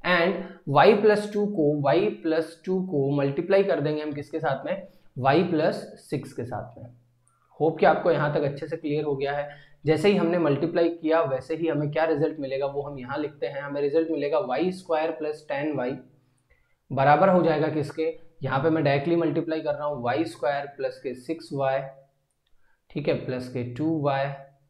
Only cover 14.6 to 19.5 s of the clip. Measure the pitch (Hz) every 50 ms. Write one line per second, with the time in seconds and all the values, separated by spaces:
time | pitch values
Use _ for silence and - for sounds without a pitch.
14.6 | 170 185 185 - - - 160 156 156 165 165 - 151 151 151 - - - 147 139
15.6 | 147 156 147 131 123 127 143 - - - _ _ _ _ _ _ _ _ _ _
16.6 | _ _ _ _ _ _ 135 127 135 143 147 147 180 190 185 180 160 165 156 147
17.6 | 151 156 147 151 143 - - - 160 160 - - - - _ _ 143 123 127 139
18.6 | 143 165 160 160 151 143 139 143 139 170 170 170 170 156 143 160 151 160